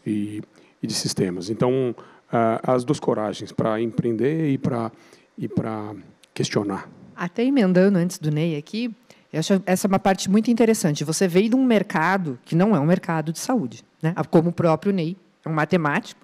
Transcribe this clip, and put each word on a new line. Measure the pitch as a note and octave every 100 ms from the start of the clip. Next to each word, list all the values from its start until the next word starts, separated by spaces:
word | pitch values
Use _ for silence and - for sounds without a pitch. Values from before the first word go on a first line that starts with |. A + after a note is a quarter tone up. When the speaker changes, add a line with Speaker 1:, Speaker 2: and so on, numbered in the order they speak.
| -
Speaker 1:
e, | G#2+ G#2 G#2+ - _ _ _
e | A2+
de |
sistemas. | G#2 - - F#2+ F2+ F2+
Então, | A2 B2+ C3 B2+ A2+ - - _
a, | A#2+ A2+ A2+ -
as | B2+
duas | B2 C#3+
coragens, | - A2 G#2+ F#2 G#2
pra | - A2+ A2
empreender | A#2 - A#2+ A2 C3 D#3+ D#3
e | C3
pra, | E3 A#2+ A2+ - - - _ -
e | B2
pra | F#4+ A#2 A2 G#2+ G#2 - _ _
questionar. | - - A2+ G2+ F#2+ - - - -
Speaker 2:
Até | F3+ -
emendando | B3+ C#4 F#3 F3+ F#3+ F#3+
antes | F3 -
do | D3+
Ney | D3+ E3+ D3
aqui, | D3 A3 A#3+ G#3 _ - _
eu | D3+
acho | E3 F#3+ F#3
essa | F#3 G3+
uma | F#3+
parte | G3 F#3+ -
muito | G#3 A3+
interessante. | A#3 A3+ A3 E3 D3
Você | D3+ D#3 F#3+
veio | F3+ A3
de | B3+
um | C4
mercado | G#3+ G3 E3 E3 G3 D#3+ A#2+ -
que | E3
não | G#3 F3
é |
um | D3+
mercado | F#3 - D#3+ D#3
de | D#3+
saúde, | - B3+ B2 A#2 - _
né? | D#3+ E3+ D3
Como | F3 E3+
o |
próprio | - E3+ D#3 G3+
Ney | F#3+ D#3+ F#3+ _ _ D#3+
é |
um |
matemático | D#3 D#3 F3+ D3+ D3 - -